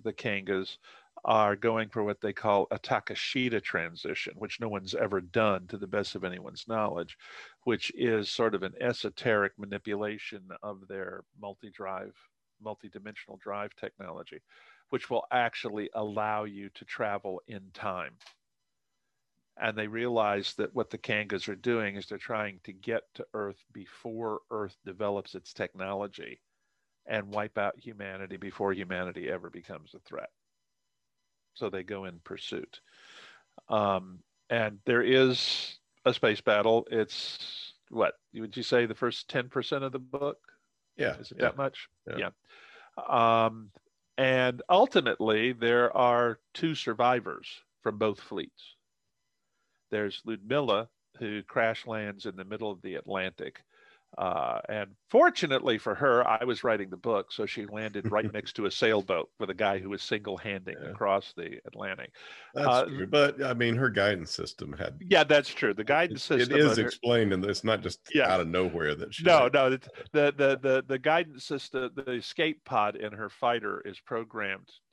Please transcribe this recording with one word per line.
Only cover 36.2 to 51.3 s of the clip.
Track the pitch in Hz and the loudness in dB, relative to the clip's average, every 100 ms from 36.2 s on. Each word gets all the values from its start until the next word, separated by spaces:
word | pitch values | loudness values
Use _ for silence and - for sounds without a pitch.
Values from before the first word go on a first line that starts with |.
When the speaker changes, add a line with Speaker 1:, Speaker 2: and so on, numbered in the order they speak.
| 120 107 | 2 2
Speaker 1:
battle. | - 104 107 113 - | 4 4 6 4 2
It's, | 113 107 - - - - - - - _ | 0 -2 -4 -10 -10 -12 -14 -16 -18 _
what, | - 95 - _ | 0 0 0 _
would | - 110 123 | -12 -10 -8
you | |
say | 117 123 117 | 0 2 2
the | 107 | 0
first | 123 - - | -2 -4 -6
ten | 135 123 | -4 -4
percent | 135 - 143 | -4 -4 -4
of | 135 | -4
the | 131 | -6
book? | 127 139 143 - _ _ _ _ _ - | -8 -6 -6 -6 _ _ _ _ _ -4
Speaker 2:
Yeah. | 117 - | -4 -4
Speaker 1:
Is | 113 | -10
it | - | -2
Speaker 2:
Yeah. | 123 | -2
Speaker 1:
that | 135 | 0
much? | 135 - - _ - | -4 -6 -16 _ -10
Speaker 2:
Yeah. | - 92 - _ - - - - - | -6 -6 -8 _ -20 -20 -20 -20 -12
Speaker 1:
Yeah. | - 127 117 113 113 | 0 4 6 6 4
Um, | 113 107 - _ _ _ - | 0 -10 -20 _ _ _ 0
and | 131 131 127 123 - | 4 4 4 0 4
ultimately, | 180 262 190 123 - 110 107 120 | 6 8 6 4 2 4 4 4
there | 120 117 120 123 - | 2 4 6 6 6
are | 123 120 120 113 _ | 6 6 4 0 _
two | - 165 151 | -4 -2 -2
survivors | - 110 123 127 98 73 - - _ _ | -2 2 4 4 0 -8 -12 -18 _ _
from | 110 104 | -4 0
both | 110 101 | 0 0
fleets. | - 98 - - - - _ _ _ _ _ _ _ _ _ _ _ | -6 -8 -8 -12 -20 -20 _ _ _ _ _ _ _ _ _ _ _
There's | 107 104 - 113 | -4 -2 -4 -8
Ludmilla, | 110 104 143 131 101 117 _ _ - | -8 -2 0 2 2 0 _ _ -10
who | 113 | -8